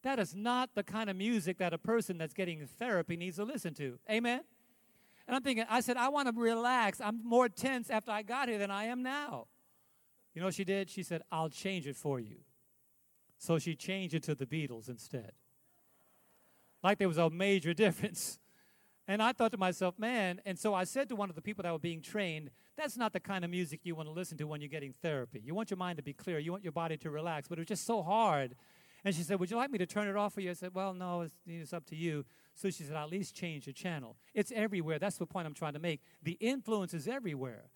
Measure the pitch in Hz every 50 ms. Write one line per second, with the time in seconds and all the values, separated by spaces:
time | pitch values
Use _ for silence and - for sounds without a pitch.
0 | - 254 269 247 196 - 151 196 208 240 247 254 254 254 _ 208 202 - 190 220
1 | 220 208 190 185 196 226 240 220 151 170 175 - 185 175 156 165 - - 226 233
2 | - - 185 165 160 151 - - 190 175 165 156 147 131 - - 233 254 220 180
3 | 160 - 170 170 175 185 170 170 208 220 302 233 - 170 147 - 139 131 120 -
4 | _ - 214 226 233 240 240 262 330 _ _ _ _ _ _ _ _ _ _ _
5 | _ _ _ _ - - 240 269 240 277 254 220 226 - 220 254 226 - 247 247
6 | 240 269 285 294 277 254 226 233 233 226 233 226 240 247 254 254 226 202 190 -
7 | 226 208 220 233 220 240 233 247 254 233 - - - 262 269 247 226 - 254 220
8 | - - 214 214 214 202 233 262 285 240 226 208 202 196 196 196 214 226 247 247
9 | 254 254 269 294 294 294 175 123 110 _ _ _ _ _ _ _ _ _ _ _
10 | _ _ _ _ _ _ _ 160 180 190 175 - 196 175 196 196 196 170 - 196
11 | 175 - 175 160 - _ - 160 160 160 143 - - 190 196 180 139 143 135 -
12 | - 151 139 127 113 104 117 - - _ _ _ _ _ _ _ _ _ _ _
13 | _ _ _ _ _ _ _ _ - - 165 160 - 170 160 - - - 185 190
14 | 190 170 151 165 - - 151 - 139 117 139 160 156 131 123 113 110 120 123 113
15 | - - - 127 110 - - _ _ _ _ _ _ _ _ _ _ _ _ _
16 | _ _ _ _ _ _ _ _ _ _ _ _ _ _ _ _ - 185 208 202
17 | 196 185 160 160 170 165 160 175 190 202 196 190 139 165 170 156 220 196 165 -
18 | - 190 180 - - - - - _ _ _ _ _ _ _ _ _ _ _ _
19 | _ - 196 214 220 233 262 - 233 226 247 202 190 185 175 - 185 180 175 -
20 | 214 233 254 233 202 180 175 185 - 196 185 175 - 214 202 180 185 180 - 262
21 | 277 214 247 202 202 190 165 156 - 202 208 - 180 175 165 156 151 175 165 160
22 | - - - 214 202 180 160 156 156 135 - _ _ _ _ - 311 285 - 240
23 | 240 214 - 185 - - 196 185 175 170 175 180 180 151 143 160 _ 175 165 156
24 | 160 151 156 170 185 - 165 143 151 151 151 147 147 143 147 156 143 139 127 -
25 | - 170 151 135 123 117 - 113 104 127 165 208 220 - 196 185 185 180 175 151
26 | 143 143 139 - - 190 175 151 151 165 175 202 196 175 147 170 165 165 160 151
27 | - 160 147 151 160 170 160 147 143 - 170 160 165 - - - - - 233 214
28 | 165 170 196 220 226 202 160 143 135 123 127 _ _ - - - - _ - -
29 | - 196 190 156 170 151 202 190 180 175 220 233 254 285 277 196 185 - - 208
30 | 208 202 196 208 208 202 - 208 190 180 180 - 180 185 185 185 190 196 185 180
31 | 185 180 175 175 170 156 - _ _ 175 165 170 160 - - 170 165 - 165 156
32 | 165 170 156 147 135 _ _ _ _ _ _ - - 196 - - 160 139 151 156
33 | 151 156 175 202 185 - - - 185 170 160 143 - 139 135 - - 180 170 147
34 | 127 113 110 _ _ _ _ 214 208 - 254 226 214 220 202 185 160 156 160 151
35 | 175 202 190 - 180 - - 190 165 156 147 - 170 151 143 147 160 175 160 -
36 | _ _ - _ - 156 180 - - 233 269 269 - - 220 208 190 165 - 165
37 | 131 202 254 277 240 185 147 135 135 127 117 104 - - _